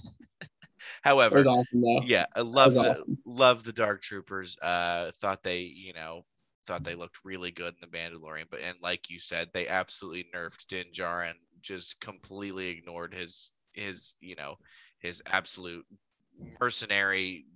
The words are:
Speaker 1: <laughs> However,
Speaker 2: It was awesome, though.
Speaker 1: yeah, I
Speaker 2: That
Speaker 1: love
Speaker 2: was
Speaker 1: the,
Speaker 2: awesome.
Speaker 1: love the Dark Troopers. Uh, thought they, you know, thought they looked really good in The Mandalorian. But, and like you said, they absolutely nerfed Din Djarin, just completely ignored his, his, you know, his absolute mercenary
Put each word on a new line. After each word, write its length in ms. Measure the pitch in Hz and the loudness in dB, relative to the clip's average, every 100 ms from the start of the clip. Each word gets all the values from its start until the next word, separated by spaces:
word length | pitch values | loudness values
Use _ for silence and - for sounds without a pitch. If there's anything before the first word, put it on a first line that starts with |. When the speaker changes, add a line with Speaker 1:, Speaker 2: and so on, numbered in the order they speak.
| - - - | -14 -20 -20
Speaker 1:
<laughs> 680 | _ - _ - _ - - | _ -20 _ -20 _ -16 0
However, 360 | 143 139 117 139 | 4 8 8 8
Speaker 2:
It 20 | |
was 60 | 131 | 8
awesome, 340 | 123 123 120 | 6 4 4
though. 200 | 120 127 | 6 4
Speaker 1:
yeah, 220 | 127 101 - - | 4 4 4 -2
I 40 | |
Speaker 2:
That 60 | 120 | 0
Speaker 1:
love 280 | 135 135 | 8 8
Speaker 2:
was 100 | 123 | 8
Speaker 1:
the, 60 | 117 | 4
Speaker 2:
awesome. 280 | - - 139 - | 2 -4 -8 -6
Speaker 1:
love 380 | 123 131 117 | 6 6 6
the 80 | 113 | 0
Dark 300 | 113 107 98 | -2 0 0
Troopers. 560 | - 101 - 95 92 - | -6 -10 -10 -10 -10 -6
Uh, 500 | 82 87 87 85 82 - | -2 0 0 -2 -4 -4
thought 280 | 101 95 | -4 -4
they, 160 | 92 90 | -4 -4
you 320 | 90 78 95 | -6 -14 -18
know, 320 | 82 80 85 - _ _ _ - | -14 -14 -14 -18 _ _ _ -10
thought 160 | 87 | -8
they 120 | 82 87 | -8 -10
looked 240 | 87 - | -10 -14
really 280 | 95 92 90 | -14 -8 -8
good 220 | 87 87 85 | -8 -10 -10
in 80 | 85 | -14
The 80 | 82 | -12
Mandalorian. 480 | 85 85 78 78 80 | -12 -12 -14 -14 -12
But, 100 | 73 | -10
and 140 | 87 87 | -10 -8
like 280 | 87 90 - | -6 -6 -8
you 100 | 85 | -12
said, 300 | - 85 85 | -8 -6 -4
they 140 | 92 87 | -4 -2
absolutely 580 | 92 90 - 95 87 87 90 | -2 -2 -6 -8 -12 -12 -12
nerfed 320 | 82 - - | -12 -14 -12
Din 200 | 95 87 | -10 -10
Djarin, 400 | 85 87 87 85 85 85 90 | -6 -6 -4 -6 -10 _ _
just 400 | - 95 - - | -12 -10 -8 -10
completely 680 | 110 95 - 98 101 92 90 | -12 -16 -16 -10 -8 -6 -8
ignored 440 | 82 87 85 85 | -8 -12 -12 -12
his, 380 | 92 87 - - _ _ | -10 -12 -12 -14 _ _
his, 420 | - 101 90 - - | -12 -10 -10 -12 -16
you 160 | 87 82 | -20 -14
know, 200 | 71 - _ - - _ | -14 -14 _ -20 -20 _
his 240 | 87 87 - | -10 -10 -2
absolute 540 | 95 - - 90 85 - 101 _ _ _ _ - - | -2 -2 -10 -10 -12 -16 -20 _ _ _ _ -18 -4
mercenary 840 | 123 - 107 101 98 95 92 85 - | -2 -2 0 2 2 2 -2 -6 -14